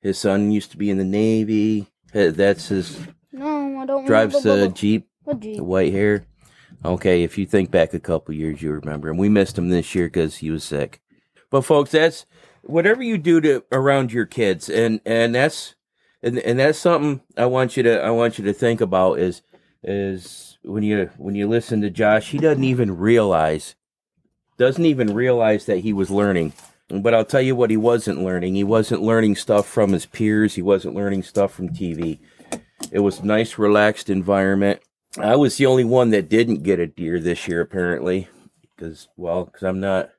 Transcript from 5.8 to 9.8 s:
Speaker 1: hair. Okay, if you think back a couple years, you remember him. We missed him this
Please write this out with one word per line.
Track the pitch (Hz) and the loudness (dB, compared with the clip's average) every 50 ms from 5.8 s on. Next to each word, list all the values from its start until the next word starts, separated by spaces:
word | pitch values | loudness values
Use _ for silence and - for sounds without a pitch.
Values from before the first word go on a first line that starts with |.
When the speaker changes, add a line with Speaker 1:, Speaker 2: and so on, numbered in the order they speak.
| 92 78 | 2 2
Speaker 1:
hair. | 95 98 104 104 104 101 - - _ _ _ _ _ _ _ _ - - - | 2 2 2 2 0 0 -4 -10 _ _ _ _ _ _ _ _ -20 -10 -4
Okay, | 85 90 85 - 95 90 87 | -4 -4 0 2 2 4 4
if | 87 82 - 101 | 2 0 -2 -6
you | 98 | -6
think | - - 101 95 85 | 0 0 0 0 2
back | - 90 82 80 - | 2 2 2 2 -2
a | 82 | -10
couple | - - 85 78 _ - 78 | -4 -4 -4 -4 _ -8 -8
years, | 76 78 80 76 71 | -6 -6 -6 -6 -6
you | 82 78 | -6 -6
remember | 76 76 71 76 76 73 73 78 | -6 -6 -8 -8 -10 -8 -6 -6
him. | 78 | -2
We | 85 98 104 | 0 2 4
missed | 104 101 98 - - | 4 4 4 2 0
him | - 87 87 | -4 0 2
this | 90 87 | 2 0